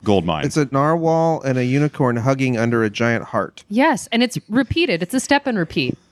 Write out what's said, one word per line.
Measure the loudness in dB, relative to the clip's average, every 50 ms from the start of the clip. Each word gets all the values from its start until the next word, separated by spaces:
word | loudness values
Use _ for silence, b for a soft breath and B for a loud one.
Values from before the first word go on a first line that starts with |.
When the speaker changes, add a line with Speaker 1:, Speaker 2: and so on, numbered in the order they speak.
| 0
Speaker 1:
gold | 2 2 2 4
mine. | 2 -2 -2 -2
Speaker 2:
It's | -2 0 0
a | -2 0
narwhal | 0 0 0 2 0 0 0 0 2 2 2 0 0 -2 -2
and | -2 -2 0
a | 0
unicorn | 0 0 0 0 0 0 0 0 0 0
hugging | 0 0 0 0 0 0 0 0 0
under | 0 2 2 2 2
a | 0
giant | 0 0 0 0 0 -2 -4
heart. | -4 -4 -4 -4 -4 -8 -16 -12 -6
Speaker 3:
Yes, | 0 2 2 2 2 0 -4 -4 -2
and | 0 0
it's | 0 -2 -6 -8 -2
repeated. | 0 0 0 0 0 0 0 0 0 -2 -2
It's | -2 -4
a | -4
step | 0 2 2 2 2
and | 0 -2 -2
repeat | -2 -2 -2 -2 -2 -2 -4 -6 _ _